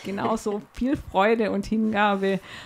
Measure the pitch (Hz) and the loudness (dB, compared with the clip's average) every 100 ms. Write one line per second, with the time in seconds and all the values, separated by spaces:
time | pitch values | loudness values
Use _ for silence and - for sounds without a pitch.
0 | - 196 220 220 214 208 - - 247 294 | -8 -4 -2 -2 -2 -4 -8 -4 -2 -2
1 | - 185 208 233 208 196 - 220 220 208 | 0 2 4 4 2 -2 -2 0 0 2
2 | 208 196 196 190 - - | 2 2 0 0 -4 -16